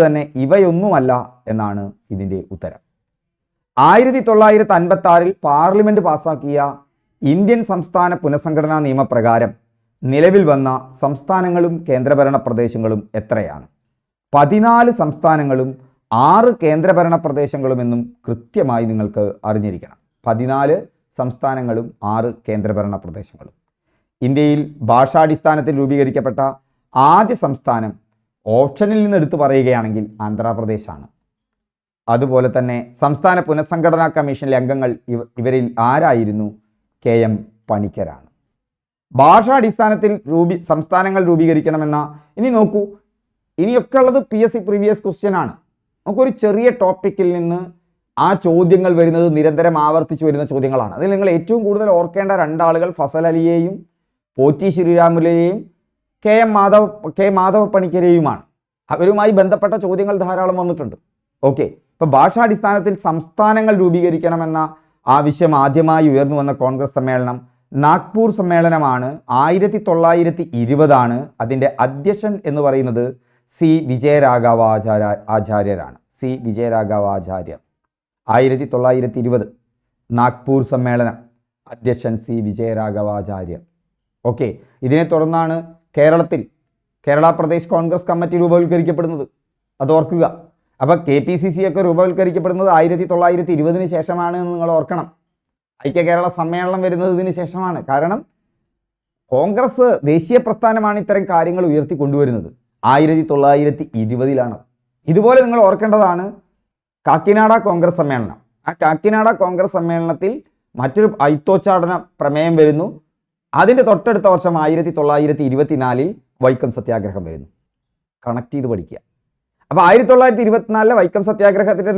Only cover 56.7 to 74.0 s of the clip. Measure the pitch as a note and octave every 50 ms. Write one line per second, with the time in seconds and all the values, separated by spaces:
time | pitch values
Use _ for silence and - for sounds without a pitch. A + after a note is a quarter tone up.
56.7 | G3+ G#3 G#3+ F#3+ - - - D#3+ - - F#3+ G3+ G3 F#3 F#3 F#3+ F#3+ G#3+ G#3 G3+
57.7 | G#3 G3 F#3 F3 D#3 F3+ F3 F3+ E3+ E3+ D#3 C3+ G#2+ - - _ _ _ _ _
58.7 | _ _ _ _ C#3+ - F3 F#3+ G#3 G#3 G#3 A3 G#3 G3 F#3+ F#3+ G#3 - G3+ G3+
59.7 | G#3+ G#3 G3 F3+ F#3 F#3+ G3+ G3+ G#3 F#3+ F3+ F3+ F#3 F#3 F#3 F#3 F#3 F3+ F3 F3
60.7 | E3+ E3 C3+ A2 - - _ _ _ _ _ _ _ _ - C#3 C#3 D3 B2 -
61.7 | - _ _ _ _ _ E3+ D#3 C3+ C3+ D#3+ F#3+ F#3 A3+ A#3+ A3 G#3 G#3 G#3+ G3+
62.7 | G3+ G3+ - G#3 G3 G3 - F3 D#3+ D#3+ D#3 - _ - G#3 G#3+ G#3+ A3 A3 A3
63.7 | G#3 F#3 F#3 F3 E3 F3+ E3+ F3 D#3+ D#3+ E3+ E3+ E3+ E3 E3 D#3+ D#3+ D#3 D#3 D#3
64.7 | - _ _ _ _ _ _ - C3 D3 D3 D3+ D3 D3+ F3 D#3 D3+ C3+ C3+ C#3+
65.7 | C3 D#3 E3 D#3+ D#3+ D#3+ D#3+ D3+ C3+ C#3 C#3+ C#3 D3+ C#3+ C#3 C#3+ C3+ - C3 C3
66.7 | C3 C3 C#3 C3+ - C#3 C3 C3 B2+ B2+ B2+ B2 B2 B2+ - _ _ _ _ _
67.7 | - C#3 C#3+ D3+ E3 F#3 - - - G#3+ A3+ A3 G#3 A3 F#3+ F3 F3 E3+ E3 E3+
68.7 | E3 D#3+ D3 C3+ B2+ B2 B2+ C3 D3 D#3+ - - B2 B2+ C#3+ D#3+ F3 F#3+ G3 G3
69.7 | F#3+ G#3 G#3 G3 E3+ E3 E3 E3+ E3+ E3+ E3+ E3+ D#3+ F3 E3 - - A#2+ A#2 A2+
70.7 | C3 C#3 D#3 D3 C#3+ B2+ B2 A#2+ A#2+ B2 D3 - _ _ A2+ A#2 C3+ C3 C3+ C3+
71.7 | - - - D#3+ C#3 C#3+ C#3+ G3 G3+ G3+ G#3+ G#3+ G#3 G3 - D#3 C#3+ D3 C#3+ C#3
72.7 | C3 C3+ C3 B2+ A2+ A#2 A#2+ B2+ B2+ - _ _ _ _ _ _ _ _ E3+ D#3+
73.7 | D#3+ D#3+ D#3 B2+ B2+ B2